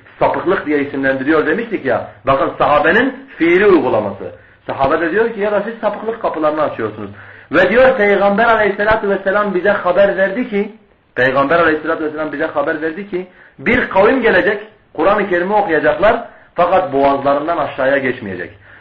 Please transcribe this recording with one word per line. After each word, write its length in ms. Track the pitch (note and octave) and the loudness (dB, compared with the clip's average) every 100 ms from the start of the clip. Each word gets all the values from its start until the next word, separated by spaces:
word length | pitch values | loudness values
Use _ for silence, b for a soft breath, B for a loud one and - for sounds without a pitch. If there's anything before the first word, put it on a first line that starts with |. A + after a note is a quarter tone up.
| - - | -14 -2
sapıklık 480 | C3+ C3+ D#3 F#3+ C#3+ | -2 0 -2 -2 0
diye 120 | D3 | -2
isimlendiriyor 680 | C#3 C3+ C3+ C3+ C3 D#3+ C#3 | -2 -2 -2 0 2 2 2
demiştik 380 | F#3+ A#3 E3+ | -2 -4 -4
ya. 260 | C3 A2 - B - | -2 -2 -4 B 0
Bakın 260 | F3 D#3+ - | 0 0 0
sahabenin 680 | C#3 D3 D#3+ G#3 C4+ - - - | 2 4 4 2 0 -4 -12 -2
fiili 280 | E3 F3+ G#3 | 2 4 6
uygulaması. 640 | E3 B2 A2 G2+ G2 F2 - b b - | 6 4 0 -2 -6 -12 -16 b b -8
Sahabe 340 | - C3+ D#3+ | -2 0 0
de 100 | E3 | 0
diyor 240 | G3+ A#3 | 0 0
ki 60 | G3+ | -2
ya 120 | G#3 | -2
da 100 | G3+ | -2
siz 120 | A3 A3+ | -4 -4
sapıklık 420 | G#3+ - A3 A3+ | -6 -4 -8 -4
kapılarını 400 | E3+ D#3 D3+ D#3 | -4 -2 -2 0
açıyorsunuz. 480 | C#3+ - A2 A2 G2+ - B B B | -2 -4 -8 -8 -14 -14 B B B
Ve 180 | D3 F#3 | 0 4
diyor 260 | A#3+ C4 - | 4 4 4
Peygamber 480 | G3+ F#3+ G3+ G3+ | 2 2 2 2
aleyhissalatu 640 | A#3+ A3 G3+ G3+ G#3+ A3 G#3 | 2 2 2 0 0 0 0
vesselam 440 | F#3+ G3 G3+ G#3 | -2 0 0 0
bize 160 | F3 E3 | 0 0
haber 460 | - F3+ F3+ G3+ F#3+ | 0 0 2 2 2
verdi 340 | F#3+ G#3 - | -2 -2 -4
ki, 220 | G3+ G#3 - _ _ _ | -4 -4 -8 _ _ _
Peygamber 440 | - C3 C3+ C#3 E3+ | -2 0 2 2 2
aleyhissalatu 460 | D#3+ D#3 D#3 D#3+ | 2 0 -2 -4
vesselam 280 | D3+ D3+ D3+ | -4 -6 -6
bize 120 | C#3+ | -4
haber 380 | D#3 D3+ C#3+ D#3 | -4 -2 -2 -2
verdi 280 | D#3+ D#3+ G3+ | -6 -8 -8
ki 160 | F3+ F#3 B B B | -8 -8 B B B
bir 300 | D3 B3 G3+ | -2 -2 0
kavim 340 | F#3+ G#3+ C4 | 2 2 2
gelecek, 400 | A3 F#3 F3+ F#3+ - - _ | 2 2 0 -4 -8 -20 _
Kur'an-ı 340 | - F3+ G#3 F#3 | -2 0 0 0
Kerim'i 240 | F3 F#3 | -2 0
okuyacaklar 720 | G#3+ E3 D3+ D3+ D3 G#3 B3 - B B | 0 0 0 0 2 2 0 -4 B B
fakat 380 | - F3 F#3 C3+ | -2 2 2 0
boğazlarından 640 | C3+ C#3 C3+ C3+ C#3+ D#3 E3 | 2 2 2 0 0 -2 -4
aşağıya 420 | C#3 - C3 C#3 | -4 -2 0 0
geçmeyecek. 520 | B2+ A#2+ G2+ F2+ E2 - B B | -2 -6 -8 -10 -12 -16 B B